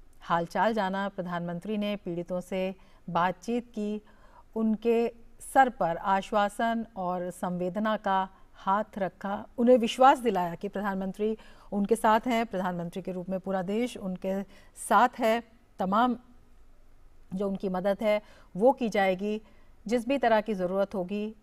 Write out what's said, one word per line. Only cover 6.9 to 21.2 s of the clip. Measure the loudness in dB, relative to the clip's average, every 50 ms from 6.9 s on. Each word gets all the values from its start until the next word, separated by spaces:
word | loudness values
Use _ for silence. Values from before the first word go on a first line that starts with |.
| -8
और | -6 -4 -4 -2 -4 -4 -6
संवेदना | -6 -6 -6 -6 -4 -2 -4 -4 -2 -2 -2 -2 -2
का | -2 0 0 0 0 0 -2 -6 -16 -20 -20 -20
हाथ | -8 -2 0 0 0 0 -4 -6
रखा, | -4 -4 -4 -4 -6 -6 -6 -6 -6 -8 -8 -4
उन्हें | 2 6 6 6
विश्वास | 6 6 2 4 6 6 6 6 6
दिलाया | 2 0 0 0 -2 -2 -4
कि | -6 -8
प्रधानमंत्री | -8 -6 -4 -4 -4 -4 -4 -4 -6 -4 -4 -4 -4 -4 -4 -10 -18 -20 -20 -12 -6
उनके | -4 -2 0 2 2
साथ | 2 4 4 4 4 2
हैं, | 0 0 0 0
प्रधानमंत्री | -2 -4 -4 -4 -2 -4 -4 -6 -6 -8 -8
के | -8 -6
रूप | -8 -6 -6 -6
में | -6 -6
पूरा | -4 -4 -4 -2
देश | -2 -2 -2 -2 -2 -4 -4
उनके | -8 -8 -8 -8 -6 -4 -4 -4 -4 -6 -8 -14 -20 -20 -20 -18 -16 0 4
साथ | 6 6 6 6 4 0
है, | 0 2 2 0 -2 -8 -16 -20 -20 _ _ -4
तमाम | -2 0 2 2 2 2 0 -4 -8 -16 -20 -20 -20 -20 -20 -20 -20 -20 -20 -20 -20 -20 -20 -20 -20 -20 -20 -20 -14 -10 -6
जो | -4 -2 -2
उनकी | -2 -4 -4 -4
मदद | -4 0 0 0 0 0
है | 0 0 0 0 -2 -8 -16 -20 -20 -12 -2
वो | 2 4 4
की | 4 4 0 -2
जाएगी, | 0 2 2 2 2 0 -2 -4 -4 -6 -8 -14 -20 -20 -20 -20 -20 -16 -4
जिस | -2 -2 -2 0
भी | -2 0
तरह | 0 2 4 4 2
की | 2 0 -2
ज़रूरत | -2 -2 -2 0 0 -2 -2 -2
होगी | -6 -4 -4 -4 -6